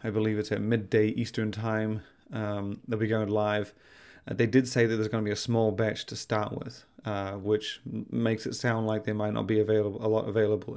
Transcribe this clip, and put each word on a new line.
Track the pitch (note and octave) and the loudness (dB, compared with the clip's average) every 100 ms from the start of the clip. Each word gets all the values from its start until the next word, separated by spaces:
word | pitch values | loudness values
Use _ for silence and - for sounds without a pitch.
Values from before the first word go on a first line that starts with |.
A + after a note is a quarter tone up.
I | A2+ | -4
believe | G#2+ A2 G#2+ | 0 0 0
it's | G#2+ | -2
at | G#2+ | -2
midday | G#2 A#2 G2+ A2+ G#2+ | 0 0 2 4 4
Eastern | A#2+ A#2 - A2 | 2 -4 -2 -4
time. | G#2+ A2+ A2 A2 G#2+ - _ - | -2 -2 0 0 -4 -8 _ -12
Um, | A2 G#2 G2+ G2+ G2+ - | -6 -4 -4 -4 -8 -4
they'll | A2 | -2
be | G#2+ | 0
going | A2 G#2 | 0 2
live. | G#2+ G#2 G#2 G2+ - - - - - - | 2 2 0 -2 -10 -20 -20 -20 -16 -6
Uh, | |
they | G#2 A2+ | 0 4
did | C3 B2 | 4 4
say | B2+ A#2 | 4 4
that | A2+ | 4
there's | G#2+ | 0
gonna | A2+ | 0
be | G#2 | 0
a | G2+ | -2
small | - A#2 A2 | 0 2 2
batch | G2+ A2 G#2+ - | 2 0 -2 -6
to | A2 | -8
start | - A2 G#2+ - | -2 -2 -2 -6
with, | - - - - - | -10 -14 -20 -14 -6
uh, | G2+ G2 G2+ G2 | -4 -4 -4 0
which | G#2+ - - B2+ | 0 0 -10 -10
m-, | A2 - | -8 -6
makes | A#2 A#2 A2+ - | -2 0 0 -4
it | |
sound | A#2 B2 A2+ A2 | -4 -2 0 0
like | A2 G#2+ | -2 -2
there | G#2+ | -2
might | G#2+ | -2
not | A2 G2+ | -2 0
be | A2 | 2
available, | G#2+ A2 G#2 G#2 A2 | 4 4 2 0 0
a | A2 | 0
lot | G#2 | 2
available | G#2 G#2+ G#2+ - | 2 2 2 -2